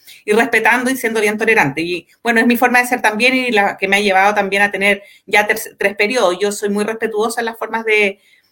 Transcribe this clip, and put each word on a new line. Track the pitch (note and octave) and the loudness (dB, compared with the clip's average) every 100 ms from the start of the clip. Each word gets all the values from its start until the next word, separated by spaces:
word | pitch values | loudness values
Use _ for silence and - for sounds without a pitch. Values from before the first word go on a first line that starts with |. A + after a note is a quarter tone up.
| - - G#3 | -20 -12 0
y | |
respetando | G#3 C4 A3 A3 B3 B3+ | 0 2 2 2 0 0
y | C4 | -2
siendo | A3+ A3+ | -2 0
bien | G#3 G#3+ | 0 0
tolerante. | A#3 A3 D3 D3+ | 0 2 0 -2
Y | E3+ F3 - _ | -4 -6 -10 _
bueno, | A#3 A3+ | -2 2
es | A#3 | 2
mi | A#3+ | 2
forma | B3 B3 | 2 2
de | B3 | 0
ser | B3 | 0
también | A3 G#3+ A#3+ B3+ | -2 0 0 0
y | B3 | 0
la | G#3 G3+ - | 0 0 -2
que | F#3+ | -2
me | G3 | 0
ha | |
llevado | G#3 F#3 G3+ | 2 4 4
también | G#3 G3 G3 | 2 0 0
a | G3+ | 0
tener | F#3+ G3+ G3 - - - | 0 0 0 -4 -20 0
ya | G#3 G#3 | 0 2
ter-, | G#3+ - - | -2 -6 -4
tres | G3 G3+ | -4 0
periodos. | G#3 B3+ F#3 F3+ | 0 2 0 0
Yo | G3+ | -2
soy | G3+ G#3 | -2 -4
muy | G3+ G#3 | -2 -2
respetuosa | A3+ A3 G#3+ A#3 B3+ | -4 -4 -2 -2 -2
en | A3+ | -6
las | A3+ | -8
formas | A3 A3+ A3+ | -8 -4 0
de, | G#3+ G3+ G3+ _ _ _ | 2 0 -4 _ _ _